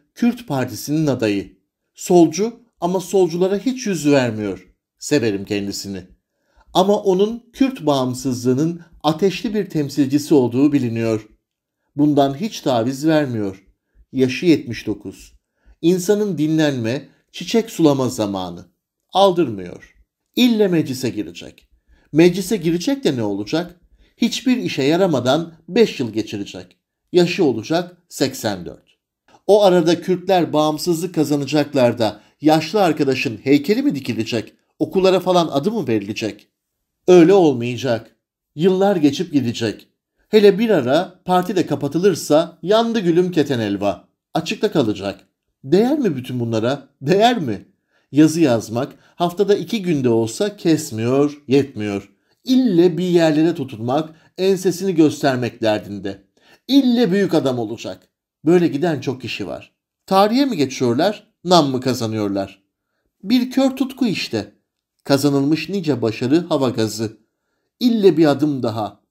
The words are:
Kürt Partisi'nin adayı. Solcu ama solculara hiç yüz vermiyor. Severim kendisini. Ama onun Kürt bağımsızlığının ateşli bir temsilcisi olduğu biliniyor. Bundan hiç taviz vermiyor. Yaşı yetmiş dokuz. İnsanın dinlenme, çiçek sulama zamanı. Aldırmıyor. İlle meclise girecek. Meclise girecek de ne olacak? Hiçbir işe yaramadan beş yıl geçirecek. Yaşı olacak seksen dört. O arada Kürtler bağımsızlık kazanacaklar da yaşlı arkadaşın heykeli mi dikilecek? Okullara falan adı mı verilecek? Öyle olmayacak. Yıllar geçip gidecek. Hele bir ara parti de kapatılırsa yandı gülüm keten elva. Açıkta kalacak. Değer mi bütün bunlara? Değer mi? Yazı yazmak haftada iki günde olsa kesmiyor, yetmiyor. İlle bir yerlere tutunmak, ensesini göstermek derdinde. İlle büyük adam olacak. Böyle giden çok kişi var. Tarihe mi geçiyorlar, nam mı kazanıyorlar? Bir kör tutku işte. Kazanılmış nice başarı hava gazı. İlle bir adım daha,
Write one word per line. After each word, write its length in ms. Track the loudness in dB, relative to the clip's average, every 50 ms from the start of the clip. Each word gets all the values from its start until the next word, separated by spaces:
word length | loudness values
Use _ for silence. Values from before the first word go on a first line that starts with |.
| _ _ _
Kürt 320 | -2 -2 0 0 -2 -6
Partisi'nin 600 | -6 -4 -4 -4 -6 -8 -10 -8 -4 -2 -2 0
adayı. 500 | 0 0 0 0 0 -2 -2 -4 -8 -14 _ _ _ _ _ _ _ _
Solcu 680 | -8 0 4 6 6 6 4 2 0 -4 -4 -6 -10 _ _ _ _
ama 180 | -6 -4 -4 -4
solculara 580 | -4 -2 0 0 0 0 0 -2 -2 -2 -2
hiç 300 | -2 -2 -4 -4 -4 -4
yüz 200 | -6 -4 -2 0
vermiyor. 680 | 2 2 2 2 0 -2 -4 -6 -6 -6 -8 -12 _ _ _ _ _ _ _
Severim 460 | -4 0 0 0 2 0 -2 -4 -4
kendisini. 600 | -4 -4 -4 -4 -4 -8 -10 -10 -12 -12 -12 -14 -16 _ _ _ _ _ _ _ _ _ _ _ _ 0
Ama 280 | 0 2 2 0 0
onun 420 | 0 0 2 2 0 0 -2 -6 -14 _ -4
Kürt 320 | -2 -2 -2 -2 -4 -2
bağımsızlığının 960 | -2 0 0 0 -2 -4 -4 -4 -4 -4 -2 -2 0 0 0 -2 -4 -4 -8 -14 _ _ _ -2
ateşli 500 | -2 0 0 0 -2 -2 -4 -6 -6 -4
bir 160 | -4 -4 -4
temsilcisi 640 | -4 -6 -6 -2 -2 -2 0 0 0 -2 0 2 2
olduğu 400 | 2 4 2 2 0 2 2 2
biliniyor. 560 | 0 -2 -2 -4 -2 -2 -2 -2 -4 -6 -10 _ _ _ _ _ _ _ _ _ _ _ _ -4
Bundan 400 | 0 0 2 4 2 2 2 0
hiç 260 | -4 -6 -8 -8 -6
taviz 460 | -2 -2 0 0 0 -2 -4 -2 0
vermiyor. 580 | 2 2 2 0 0 -2 -4 -4 -6 -8 -10 _ _ _ _ _ _ _ _ _ _
Yaşı 340 | -2 0 0 0 0 0 2
yetmiş 420 | 2 2 2 0 -4 -12 -8 -6
dokuz. 460 | -6 -8 -6 -10 -14 -16 -18 -20 -20 _ _ _ _ _ _ _ _ _ _
İnsanın 560 | 0 2 2 2 2 0 0 0 0 -2 -2
dinlenme, 720 | -2 -2 0 2 2 2 2 0 -2 -2 -4 -4 -4 -8 -12 _ _ _ _
çiçek 380 | -16 -14 -6 -2 0 0 0 -2
sulama 400 | 0 2 4 4 4 2 0 -2
zamanı. 560 | -2 -4 -4 -4 -4 -6 -8 -8 -12 -14 -18 -20 _ _ _ _ _ _ _ _ 0
Aldırmıyor. 840 | 2 4 4 4 2 -2 -2 -4 -8 -12 -14 -16 -18 -20 -20 _ _ _ _ _ _ _ _ _ 2
İlle 280 | 2 2 4 2 2
meclise 420 | 2 2 0 -2 -2 -4 -6 -6 -6
girecek. 600 | -4 -6 -8 -10 -12 -18 -18 -20 -20 _ _ _ _ _ _ _ _ _ _ _ 2
Meclise 440 | 4 4 4 4 0 -4 -4 -4
girecek 460 | -2 0 -2 -2 -2 -2 -4 -4 -2 -2
de 120 | -2 -2
ne 80 | -2 -2
olacak? 560 | -4 -4 -6 -6 -4 -4 -6 -6 -8 -12 _ _ _ _ _ _ _ _
Hiçbir 400 | _ -2 -2 -2 -2 -2 -2 -2
işe 260 | -2 -2 -4 -4 -2 0
yaramadan 680 | 2 2 2 2 2 2 0 0 0 0 0 -2 -6 -12 _ _ -2
beş 300 | 2 2 2 2 0 -4
yıl 140 | -6 -4 -4
geçirecek. 640 | -6 -6 -6 -8 -10 -10 -12 -14 -16 -18 -20 _ _ _ _ _ _ _ _
Yaşı 320 | 2 2 2 2 2 0 0
olacak 540 | 0 0 -2 -4 -4 -4 -4 -4 -6 -12 _ _ _
seksen 560 | -6 -4 -4 -4 -4 -4 -6 -6 -6 -6 -10
dört. 320 | -14 -16 -18 _ _ _ _ _ _ _ _ _ _ _ _ _
O 160 | 2 4 6 6
arada 380 | 6 4 4 4 2 0 0
Kürtler 520 | 0 -2 -4 -2 0 0 0 0 0 0 0
bağımsızlık 640 | 0 0 0 -2 -4 -4 -4 -4 -4 -4 -4 -2
kazanacaklar 840 | -2 -2 0 -2 -2 -2 -2 -2 -2 -2 0 0 2 2 2 2 0
da 220 | -4 -4 -4 -8 _ _ _ _
yaşlı 400 | 0 2 2 2 2 0 0 0
arkadaşın 560 | 2 2 0 0 0 0 0 -2 -4 -6 -8 -4 0
heykeli 380 | 2 2 2 2 0 -2 0
mi 140 | 0 -2 -2
dikilecek? 580 | -4 -4 -6 -4 -4 -4 -4 -4 -6 -6 -8 -12 _ _ _ _ -6
Okullara 400 | -6 -4 0 2 2 2 2 2
falan 280 | 0 0 0 0 0
adı 240 | 0 -2 -2 -2 -2
mı 160 | -4 -4 -2
verilecek? 600 | -2 -2 -2 -4 -6 -8 -6 -6 -8 -8 -10 _ _ _ _ _ _ _ _ _ _ _ _ _
Öyle 260 | 6 8 8 8 8 6
olmayacak. 840 | 6 4 4 2 0 -2 -6 -6 -4 -4 -2 -2 -4 -4 -10 _ _ _ _ _ _ _ _ -4
Yıllar 400 | 0 2 2 2 4 2 2 2
geçip 380 | 2 2 2 2 0 -4 -2 -2
gidecek. 540 | -2 0 -2 -2 -4 -4 -6 -6 -8 -14 _ _ _ _ _ _ _ _ _
Hele 300 | 2 4 6 6 4 4
bir 100 | 2 2
ara 520 | 2 2 2 2 0 0 0 -4 -8 _ _
parti 300 | 0 0 0 0 0 -2
de 100 | -2 -2
kapatılırsa 920 | -2 -4 -4 -4 -4 -2 0 0 0 0 0 0 2 2 2 2 0 -6 _ -2
yandı 360 | 0 2 2 2 0 -2 -2
gülüm 320 | 0 2 2 2 0 2
keten 280 | 0 0 0 0 -2 -2
elva. 480 | -2 -2 -2 -2 -2 -4 -4 -6 -10 _ _ _ _ _ -6
Açıkta 380 | -6 -6 -6 -4 -4 -4 0
kalacak. 560 | 0 0 0 0 -2 -4 -6 -8 -10 -10 _ _ _ _ _ _ _ _ -2
Değer 360 | 2 2 4 4 2 0 0
mi 160 | 0 -2 -2
bütün 240 | -4 -6 -8 -6 -6
bunlara? 480 | -4 -2 -2 -2 -2 -2 -2 -4 -8 _ _ _
Değer 380 | 0 2 2 4 4 2 2 0
mi? 260 | -4 -6 -6 -8 -10 _ _ _ _ _ _ _ _ _
Yazı 300 | 4 4 4 4 4 2
yazmak 540 | 2 2 2 0 -2 -4 -6 -6 -6 -6 -10 _ _ _ _
haftada 400 | -4 -4 -2 0 0 2 2 2
iki 260 | 0 0 -4 -6 -4
günde 280 | -2 -2 0 0 2 2
olsa 480 | 2 2 0 -2 -2 -4 -4 -4 -4
kesmiyor, 840 | -2 0 0 0 0 -2 -6 -6 -4 -2 0 2 2 2 0 -2 -6 _
yetmiyor. 600 | 2 2 2 2 0 -4 -8 -6 -6 -6 -6 -8 -12 _ _ _ _ _ _ _
İlle 540 | 0 2 2 2 4 4 4 4 4 2
bir 60 | 0 0
yerlere 520 | 2 4 4 4 4 4 4 2 2 0
tutunmak, 600 | -2 -6 -10 -10 -8 -4 -2 -2 -2 -2 -4 -10 _ _ _ _
ensesini 580 | -2 0 0 0 0 0 -2 -2 -2 -2 0 4
göstermek 640 | 4 4 4 2 0 0 0 0 0 -2 -6 -4 -2
derdinde. 640 | 0 0 0 0 -4 -8 -12 -10 -10 -10 -12 -12 _ _ _ _ _ _ _ _ _
İlle 440 | 2 2 4 4 4 2 2 2 2
büyük 220 | 2 0 0 2 0
adam 260 | 0 0 0 -2 -4
olacak. 500 | -6 -6 -8 -10 -12 -14 -14 -16 _ _ _ _ _ _ _ _ 0
Böyle 220 | 2 4 4 4
giden 320 | 2 0 -2 -2 -2 -2 -2
çok 220 | -4 -6 -6 -6
kişi 260 | -8 -10 -10 -10 -10
var. 280 | -10 -10 -12 -14 _ _ _ _ _ _ _ _
Tarihe 400 | 0 2 4 4 4 4 2 0
mi 120 | 0 0
geçiyorlar, 760 | -2 -2 -2 -2 -2 0 0 2 2 0 0 -2 -4 -10 _ _ _ 0
nam 260 | 2 4 4 4 2
mı 120 | 0 -2
kazanıyorlar? 840 | -2 -2 -2 -2 -4 -4 -4 -2 -2 -2 -2 -4 -6 -6 -10 _ _ _ _ _ _ _ _ _ _ _ _ _ -4
Bir 280 | -2 0 0 0 0
kör 180 | 0 0 0 0
tutku 360 | 0 -2 -6 -6 -6 -4 -4
işte. 480 | -2 -2 -4 -6 -6 -6 -6 -8 -8 _ _ _ _ _ _ _ _ _ _ -2
Kazanılmış 640 | 0 0 2 2 2 2 0 0 0 0 -2 -2 -4
nice 320 | -6 -4 -2 -2 -2 -2
başarı 380 | -2 -4 -2 -4 -2 0 0 0
hava 300 | 0 0 -2 -2 -2 -2
gazı. 480 | -2 -2 -4 -4 -4 -6 -8 -8 -8 _ _ _ _ _ _ _ _ _ _ _ _ -2
İlle 380 | 0 0 2 4 4 4 4
bir 80 | 4 4
adım 380 | 2 2 2 0 -2 -2 -2 -4
daha, 360 | -4 -4 -6 -8 -8 -10 _ _ _